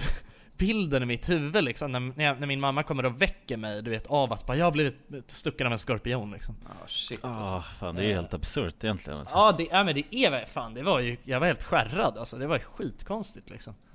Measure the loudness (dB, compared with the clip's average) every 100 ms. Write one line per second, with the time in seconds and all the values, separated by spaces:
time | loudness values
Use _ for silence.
0 | 0 0 -4 -20 -10 0 2 2 2 2
1 | 2 0 2 2 2 2 2 0 -2 -2
2 | -4 0 0 2 -2 0 2 2 0 0
3 | 0 2 0 0 -6 -6 -4 -4 -4 -4
4 | 0 2 2 0 -2 2 4 4 2 -2
5 | -10 -14 -12 -6 -4 -2 0 0 0 -2
6 | 0 -2 -4 -8 -8 -10 -12 -16 -8 -6
7 | -6 -6 -6 -4 -4 -4 -6 -6 -4 0
8 | 2 2 -2 -4 -2 -2 -2 -2 -2 -2
9 | -6 -10 0 6 8 6 2 4 4 0
10 | -2 2 4 2 -2 -6 -6 -2 2 2
11 | 2 -2 0 2 4 2 2 2 2 2
12 | 0 0 -8 -6 0 0 -2 -8 -8 -8
13 | -6 -6 -6 -12 -16 -16 -16 -18 -20